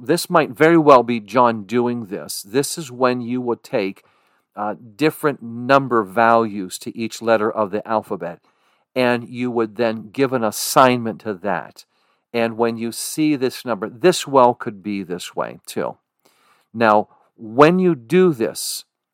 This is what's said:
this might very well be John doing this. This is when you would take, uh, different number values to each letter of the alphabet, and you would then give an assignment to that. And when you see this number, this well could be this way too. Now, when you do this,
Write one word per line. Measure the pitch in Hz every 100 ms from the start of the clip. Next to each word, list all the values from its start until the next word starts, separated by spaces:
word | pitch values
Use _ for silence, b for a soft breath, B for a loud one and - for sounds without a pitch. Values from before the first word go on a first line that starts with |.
this | 120 170 -
might | 170 123
very | 117 160 170
well | 147 127
be | 117 117
John | 104 123 120 110
doing | 95 120 120 120 95
this. | 92 - -
This | 98 123 139 175
is | 135
when | 123 127 123
you | 117 127
would | 120 113
take, | - 123 98 - _ _ _ _ _ -
uh, | 104 95 120 104
different | 151 - 151 127
number | 117 117 123 139 131 117
values | 95 98 113 117 113 101 92 -
to | 123 -
each | 113 -
letter | 113 110 107
of | 110 101
the | 101 -
alphabet, | 110 - 95 85 - _ _ _ _ _ 127
and | 123 120 117
you | 123 123
would | 117 110 104
then | 117 110 107
give | 135 135
an | 127
assignment | 110 - - 151 127 123 113 80
to | 110
that. | 90 98 85 - - _ _ _ _ _
And | 117 117 110
when | 117 113
you | 113
see | - - 156 151 139
this | 127 - -
number, | 101 107
this | 117 180 165 147
well | 135 123
could | 123 120 101
be | 101 98
this | 87 87 - -
way | 58 - -
too. | - 62 - _ _ _ _ _ _ _
Now, | 113 113 107 98 b b _
when | 110 120 151 185
you | 180 139
do | 117 180 185
this, | 120 95 - - - - _ _